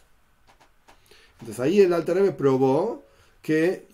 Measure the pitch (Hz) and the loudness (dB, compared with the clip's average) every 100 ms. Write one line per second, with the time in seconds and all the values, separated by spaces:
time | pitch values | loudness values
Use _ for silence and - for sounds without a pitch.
0 | _ _ _ _ _ _ _ _ _ _ | _ _ _ _ _ _ _ _ _ _
1 | _ - _ _ 113 110 131 202 190 175 | _ -20 _ _ -16 -6 0 4 4 2
2 | 160 175 196 147 139 131 131 139 202 302 | -2 0 0 0 0 2 2 0 -2 -8
3 | - _ _ _ - 156 165 190 - | -14 _ _ _ -4 -2 0 -4 -10